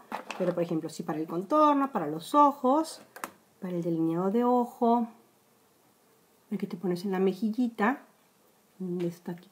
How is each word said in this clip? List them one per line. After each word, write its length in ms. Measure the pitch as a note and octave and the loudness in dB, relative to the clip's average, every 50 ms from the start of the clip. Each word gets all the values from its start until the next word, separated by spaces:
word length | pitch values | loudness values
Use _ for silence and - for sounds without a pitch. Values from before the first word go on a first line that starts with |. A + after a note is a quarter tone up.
| - - - - - - - - | -14 -14 -14 -12 -12 -10 -6 -4
pero 140 | F#3 F3 | -2 -2
por 100 | F3 F3 | -2 -2
ejemplo, 280 | F3 F3 E3+ D#3 D#3+ D#3 | -2 -2 -2 -4 -4 -6
sí 120 | - - | -10 -10
para 160 | E3+ - D#3 D3+ | -8 -6 -6 -6
el 80 | D#3 | -6
contorno, 640 | D#3+ E3 F3 G3 - D4 D4+ D4+ D4 C#4+ C#4 C#4 C4+ | -6 -6 -6 -2 2 4 4 6 6 4 2 0 -2
para 160 | - G3+ D#3+ | -2 -4 -4
los 280 | D3 D#3+ E3+ - - - | -4 -6 -6 -6 2 4
ojos, 680 | D4 D4 C#4+ C#4 - - B3+ C#4 D#4 D#4+ - - - - - - - - - - _ _ _ _ _ | 6 6 6 4 2 2 2 2 2 0 -2 -8 -14 -18 -20 -14 -14 -14 -14 -14 _ _ _ _ _
para 140 | - F3+ F3+ | -10 -6 -4
el 80 | F3 | -4
delineado 480 | E3+ F3 E3+ D#3+ E3 E3 E3 E3+ F#3 G3 | -2 -2 0 0 0 0 0 0 0 0
de 140 | G3 A#3+ A#3+ | 2 2 2
ojo, 640 | B3 B3 B3 A#3 A#3+ - - A#3+ A#3 A#3 A#3+ A3+ - - - _ _ _ _ _ _ _ _ _ _ _ _ _ _ _ _ _ _ _ _ _ _ _ _ _ _ | 4 4 2 2 0 -2 0 2 4 4 4 2 -2 -6 -14 _ _ _ _ _ _ _ _ _ _ _ _ _ _ _ _ _ _ _ _ _ _ _ _ _ _
el 80 | G#3 F3 | -6 -6
que 80 | G3 | -6
te 100 | - - | -8 -8
pones 280 | E3+ - F3+ F3+ F3 G3 | -6 -4 -4 -2 -2 -2
en 60 | G3+ | -2
la 60 | F#3 F#3 | 0 2
mejillita, 840 | F#3+ F#3+ F#3 - A3+ G#3+ G#3+ - B3 A#3 - - G3+ A3+ C#4 - - - _ _ _ _ _ _ _ _ _ _ _ _ _ - | 2 0 0 0 -2 -2 0 0 -2 -2 0 0 2 2 2 0 -6 -16 _ _ _ _ _ _ _ _ _ _ _ _ _ -10
donde 280 | F#3 F3+ F3 F3+ F3 | -8 -6 -4 -4 -4
está 260 | E3+ E3+ - - F#3 | -4 -6 -6 -10 -10
aquí 160 | F3 F3 - - | -10 -10 -14 -12